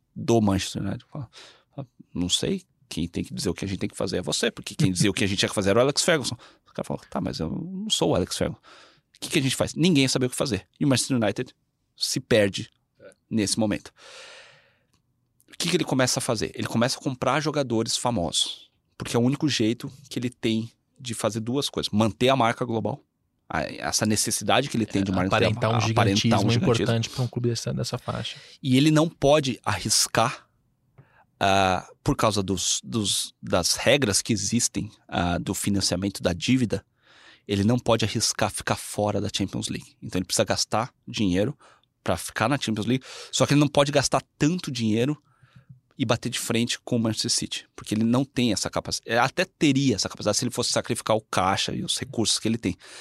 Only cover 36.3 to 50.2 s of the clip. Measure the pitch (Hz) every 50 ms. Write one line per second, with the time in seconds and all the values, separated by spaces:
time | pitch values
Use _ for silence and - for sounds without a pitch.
36.3 | 87 87 - - 123 131 127 101 - 110 - _ _ _ _ _ - - - -
37.3 | - _ _ - 104 98 98 107 123 123 - - 113 113 113 104 - 113 - -
38.3 | - - - 101 - - - - 120 - - - - - 104 104 104 101 101 101
39.3 | - - 101 98 - 120 110 - - - - - - _ - 123 - 131 95 -
40.3 | - - 110 - 101 - - - - 107 113 - - _ _ - 120 120 113 95
41.3 | 87 92 104 123 147 - - - - _ _ _ _ _ _ - 95 90 - -
42.3 | - - 110 113 147 135 - - 110 110 101 104 123 127 - - - - - -
43.3 | - - 135 - 143 143 147 139 - - 143 143 143 143 127 - - 131 - _
44.3 | _ _ 147 147 180 185 - - 135 120 117 110 104 113 120 139 151 - _ _
45.3 | _ _ _ _ _ - _ - - - _ _ _ - 139 110 120 113 - 123
46.3 | 123 - - - 117 113 117 120 - - - - - 117 113 113 107 - - 123
47.3 | - - - - - - - _ _ - - - 110 110 110 113 120 123 143 -
48.3 | _ - 120 120 98 - - - - 85 - - 90 - - - 113 117 120 135
49.3 | - - 185 - _ _ 165 151 131 135 143 135 107 90 - 95 - -